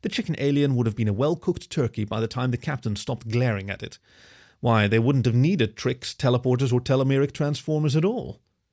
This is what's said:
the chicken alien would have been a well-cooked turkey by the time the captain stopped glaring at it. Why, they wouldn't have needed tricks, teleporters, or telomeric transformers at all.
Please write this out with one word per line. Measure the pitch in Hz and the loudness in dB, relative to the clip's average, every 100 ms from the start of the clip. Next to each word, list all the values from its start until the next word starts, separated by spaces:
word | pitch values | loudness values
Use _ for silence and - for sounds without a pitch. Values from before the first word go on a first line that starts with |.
the | - | -6
chicken | - 214 156 | -4 -4 -2
alien | 143 143 143 123 | 0 2 2 2
would | 113 | 0
have | 104 | 0
been | 110 | -2
a | |
well-cooked | 101 113 170 - 175 - | 0 0 0 -2 -4 -4
turkey | - 120 - | -4 -4 -4
by | 104 107 | -4 -4
the | 110 | -4
time | 123 127 | -2 -2
the | 120 | -2
captain | - 139 113 101 | -4 -6 -4 -6
stopped | - 120 113 | -6 -8 -4
glaring | 120 123 104 98 | 0 0 0 -4
at | - | -8
it. | - - _ _ - - - _ | -10 -14 _ _ -20 -20 -20 _
Why, | 120 113 104 | 2 4 4
they | 113 | 4
wouldn't | 117 139 120 | 4 2 2
have | 117 | 4
needed | 147 190 110 - | 4 2 0 -2
tricks, | 127 127 - - | -4 -4 -8 -2
teleporters, | 135 123 127 123 131 | 0 2 2 2 2
or | 123 | 0
telomeric | 127 131 135 135 139 | 2 0 2 2 0
transformers | - 147 147 - 151 151 151 | 0 -4 -4 -2 -2 0 2
at | 180 | 0
all. | 240 131 - _ _ _ | -2 -8 -12 _ _ _